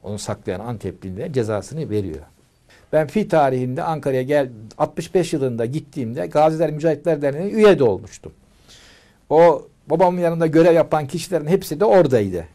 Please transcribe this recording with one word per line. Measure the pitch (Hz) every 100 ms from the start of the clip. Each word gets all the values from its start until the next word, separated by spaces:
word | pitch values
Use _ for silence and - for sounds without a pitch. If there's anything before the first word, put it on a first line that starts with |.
Onu | - 104
saklayan | - 104 - 92
Antepli'de | 113 120 95 - 95 92 165
cezasını | 131 107 104 - 151 147
veriyor. | 104 95 76 73 _ _ _ _ _ _
Ben | 151 156
fi | 220 202
tarihinde | 160 139 127 127 127
Ankara'ya | 165 156 139 131
gel-, | 131 147 135 113 110 -
altmış | 151 - 165
beş | 190 170
yılında | - 135 117 117
gittiğimde | 147 165 156 117 123 175
Gaziler | 156 156 160 160
Mücahitler | 151 160 151 170 151
Derneği'ne | 143 139 196
üye | 214 214 170
de |
olmuştum. | 123 101 - - - - _ _ _ - - _ _ _ _
O | 151 170 147 - _ -
babamın | 160 180 180
yanında | 170 165 165
görev | 156 170
yapan | 165 147 156 139
kişilerin | 175 - 170 151
hepsi | 190 190 151
de |
oradaydı. | 208 202 156 120 101 87 82